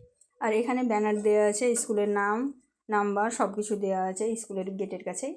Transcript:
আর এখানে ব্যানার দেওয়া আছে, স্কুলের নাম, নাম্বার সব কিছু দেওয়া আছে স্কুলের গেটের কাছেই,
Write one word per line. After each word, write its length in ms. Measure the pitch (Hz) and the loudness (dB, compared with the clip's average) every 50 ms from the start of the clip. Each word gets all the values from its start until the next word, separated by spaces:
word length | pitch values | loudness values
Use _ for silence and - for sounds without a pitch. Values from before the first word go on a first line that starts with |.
| - - _ _ - _ _ _ | -20 -20 _ _ -20 _ _ _
আর 120 | - 226 214 | -2 0 0
এখানে 300 | 220 240 240 254 254 254 | 2 0 0 0 0 0
ব্যানার 400 | 240 214 208 214 214 214 214 208 | 0 2 2 2 2 0 2 4
দেওয়া 240 | 214 208 214 214 | 4 6 6 6
আছে, 280 | 208 202 208 247 247 233 | 4 4 2 2 2 2
স্কুলের 340 | 233 - - 226 208 208 208 | 0 0 0 0 0 2 2
নাম, 540 | 202 202 202 202 208 226 262 277 277 - _ _ _ _ _ - | 2 2 2 2 0 0 -2 -4 -6 -8 _ _ _ _ _ -2
নাম্বার 420 | 214 208 202 202 202 202 208 226 | 0 0 2 2 0 0 0 0
সব 240 | 226 - 254 190 196 | 0 0 -2 0 0
কিছু 220 | 208 208 - 214 | -4 -4 -2 -2
দেওয়া 260 | 202 202 190 190 185 185 | -2 0 0 0 0 0
আছে 340 | 190 190 190 214 226 226 | -2 -2 -2 -2 -2 -2
স্কুলের 340 | 226 - - 196 190 185 196 | -4 -6 -6 -6 -6 -6 -6
গেটের 340 | 190 190 196 190 190 180 190 | -6 -6 -6 -6 -6 -8 -8
কাছেই, 320 | 185 180 - - 277 330 | -8 -8 -6 -6 -8 -8